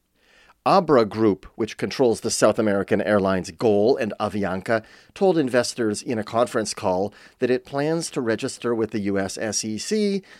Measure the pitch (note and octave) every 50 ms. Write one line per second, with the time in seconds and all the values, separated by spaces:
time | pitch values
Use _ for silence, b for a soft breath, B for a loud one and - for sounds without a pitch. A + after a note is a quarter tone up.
0 | _ _ _ b b b b b b b b b - B2+ D#3+ G3 F3+ D3+ D3+ B2
1 | A2+ G2+ F#2+ G#2+ A2+ G#2+ F#2+ - - - _ - A2+ G#2 - - - G#2 - -
2 | C3+ A#2+ A2 - - A2+ - - C3+ A2+ G#2 - A2+ G#2 G2 G2 F#2+ - A2 G2+
3 | - E2 G#2+ G#2 F#2+ F#2+ F#2+ F#2 E2 - E2 - B2+ A2+ G#2 G2+ G#2 A#2 C3+ -
4 | B2 G#2 G#2 - G#2+ G#2 G#2 G#2+ G2 F2 F2+ F#2+ F#2 - A2+ A2 A2 B B B
5 | B B B - G3 F#3+ F3 E3 D3 B2+ A2+ B2 A#2+ - - - A#2+ G#2+ G#2 G#2
6 | - C3+ B2 A2 G2+ - - A2+ B2 A#2 - B2 G#2+ G#2 - - - G2 F#2 F#2
7 | G2 G#2 B B B B B B B2+ A#2+ B2+ B2 - - - C#3 C#3+ D3+ E3 E3+
8 | D#3+ - - D3+ B2+ A2+ A2 G#2 - B2+ - - - A#2+ A#2+ A2 A2+ G#2+ - A2+
9 | G2 G2+ G2 G2 G2 F#2+ - - G#2+ A2 G2+ - - A2 G#2+ G#2 - - G#3 A3
10 | G#3 G3+ G3 G3 F#3+ B B B